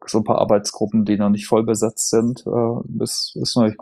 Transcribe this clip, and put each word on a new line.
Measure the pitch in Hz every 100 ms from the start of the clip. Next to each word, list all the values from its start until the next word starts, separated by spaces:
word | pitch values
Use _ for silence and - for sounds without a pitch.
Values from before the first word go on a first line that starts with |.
| -
so | 110
ein |
paar | 107 110
Arbeitsgruppen, | 104 104 104 - 104 110
die | 104 104
noch | 104
nicht | 104 -
voll | 110
besetzt | 117 107 107 - -
sind, | 117 117 127 -
äh, | 120 117 120 -
das | - 117 - -
ist | - 120 123
natürlich | 110 104